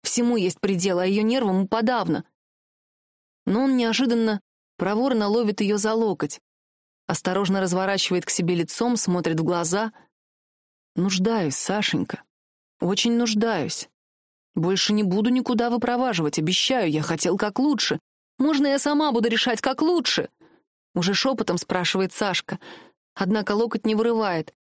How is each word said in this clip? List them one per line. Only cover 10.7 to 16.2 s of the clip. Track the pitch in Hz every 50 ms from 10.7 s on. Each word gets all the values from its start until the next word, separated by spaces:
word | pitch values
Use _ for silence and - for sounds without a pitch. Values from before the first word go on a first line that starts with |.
| _ _ _ _ _
«Нуждаюсь, | - 180 196 185 185 185 226 226 220 175 147 135
Сашенька, | - - - 190 214 202 - - - - - - - - _ _ _ _ _ _ _ _ _ _ _
очень | - 175 196 196 - 233 233
нуждаюсь. | 233 240 226 214 208 220 233 220 170 131 160 - - - _ _ _ _ _ _ _ _ _ _ _ _ _ _
Больше | - 160 175 196 190 - - 208
не | 208 214
буду | 185 180 208 214 247
никуда | 247 254 233 - 247 220 233 240
выпроваживать, | 233 226 226 233 247 247 262 254 208 170